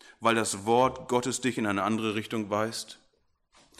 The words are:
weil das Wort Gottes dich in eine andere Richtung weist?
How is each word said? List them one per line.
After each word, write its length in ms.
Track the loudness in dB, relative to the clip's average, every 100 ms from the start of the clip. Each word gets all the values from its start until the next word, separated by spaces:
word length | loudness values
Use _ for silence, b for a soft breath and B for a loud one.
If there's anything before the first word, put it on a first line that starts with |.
| B B
weil 160 | 2 2
das 320 | 2 -4 2
Wort 420 | 4 4 0 -2
Gottes 320 | 0 0 -2
dich 160 | -2 -2
in 80 | 0
eine 160 | 0
andere 320 | 0 0 -2
Richtung 380 | -4 -4 -6 -2
weist? 480 | -2 -2 -6 -12 -16 _ _ _ _ _ b b